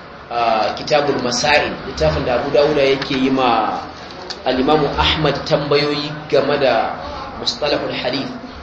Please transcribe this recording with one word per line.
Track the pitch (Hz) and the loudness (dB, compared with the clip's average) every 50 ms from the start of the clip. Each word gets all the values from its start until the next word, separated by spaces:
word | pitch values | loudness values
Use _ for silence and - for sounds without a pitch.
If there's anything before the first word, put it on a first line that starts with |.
| - - - - - - | -18 -18 -18 -16 -12 -6
ah, | 117 120 117 113 110 110 104 - - | -2 0 2 2 2 2 2 0 -2
Kitabul | - 123 - 151 147 139 139 131 127 | -4 -2 0 2 2 2 2 0 0
Masail, | 127 120 - - - 147 147 151 - - - - - | -2 -2 -2 0 2 4 4 4 4 0 -4 -6 -8
littafin | - - - 156 156 156 156 135 | -8 -2 0 2 2 2 0 0
da | 127 123 | 0 0
Abu | 120 135 143 | 0 0 2
Dawuda | 147 147 147 156 151 143 | 4 4 4 4 4 4
yake | 135 135 139 135 - - 139 | 4 4 4 2 0 -2 0
yi | 131 131 131 | 2 2 2
ma | 131 131 127 120 113 113 107 98 92 90 - - - - - - - - - - - - | 2 4 4 4 4 2 2 0 -2 -4 -6 -10 -12 -14 -16 -16 -14 -14 -12 -12 -10 -6
al-Imam | - 131 131 131 131 151 151 151 143 - - | -2 -2 0 2 2 4 4 4 2 0 0
Ahmad | - 151 - - 160 156 143 131 - | 0 0 0 0 2 0 0 0 -2
tambayoyi | - - 156 139 151 147 143 151 151 147 147 147 147 147 - - - | -2 0 0 0 2 2 2 2 2 0 -2 -2 -4 -6 -8 -10 -4
game | - 147 135 131 135 143 | 0 2 2 2 2 0
da | - 135 123 113 110 107 - - - - - - - - - - | 2 2 2 2 2 0 -2 -4 -8 -10 -10 -10 -10 -10 -10 -10
mustalahul | - 120 - - - 151 147 143 - 131 127 123 | -8 -6 -6 -6 -4 -2 -2 -2 -2 -2 -4 -6
hadith | - - 127 139 135 - - - - - - - - | -4 -4 -4 -4 -4 -6 -6 -10 -12 -12 -14 -14 -16